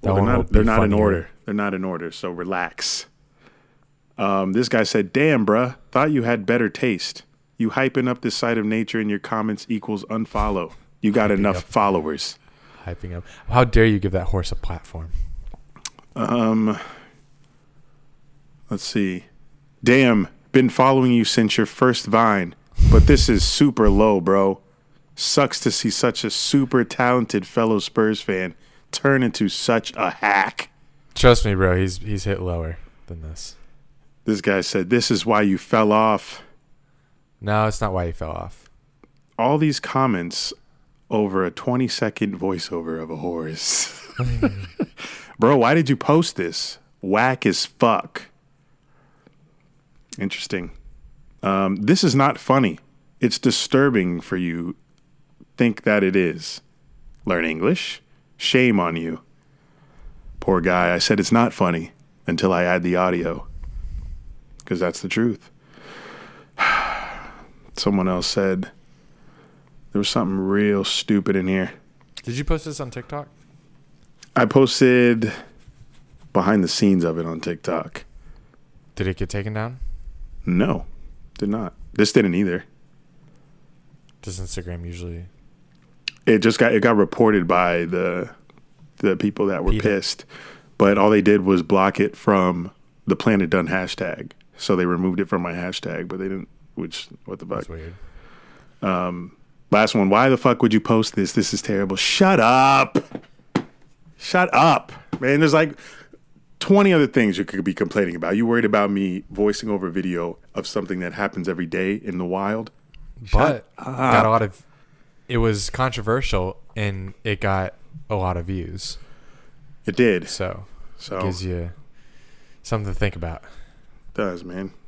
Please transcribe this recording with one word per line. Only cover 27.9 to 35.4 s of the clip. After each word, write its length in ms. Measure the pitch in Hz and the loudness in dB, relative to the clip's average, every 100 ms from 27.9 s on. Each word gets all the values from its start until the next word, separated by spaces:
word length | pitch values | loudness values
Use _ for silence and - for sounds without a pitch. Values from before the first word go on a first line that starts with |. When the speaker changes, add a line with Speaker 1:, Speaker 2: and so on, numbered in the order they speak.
| - 110 107 | 0 0 0
Speaker 2:
fan 340 | - 95 92 - - _ _ | -4 -4 -4 -10 -20 _ _
turn 320 | - 139 135 | -2 2 2
into 260 | 123 - 101 | 0 -2 -4
such 440 | - - 117 - - | -2 0 0 -2 -4
a 140 | 92 | -4
hack." 600 | - 104 101 98 - - _ - _ _ | -2 2 2 0 -4 -14 _ -20 _ _
Speaker 1:
Trust 300 | - 127 117 | 4 6 6
me, 100 | 113 | 4
bro. 220 | 98 95 90 | 2 2 2
He's, 220 | 95 92 | 0 -4
he's 260 | 107 101 | -8 -6
hit 160 | 101 95 | -4 -4
lower 380 | 90 85 80 82 - _ - | -4 -6 -6 -10 -16 _ -18
than 160 | 85 | -16
this. 320 | 78 78 - - - - _ _ - _ | -14 -14 -16 -18 -20 -20 _ _ -20 _
Speaker 2:
This 160 | - 107 | -4 -2
guy 200 | 98 98 | 0 0
said, 300 | 87 101 90 | 0 -4 0
"This 200 | 120 117 | 0 2
is 140 | 101 110 | 0 2
why 160 | 107 | 2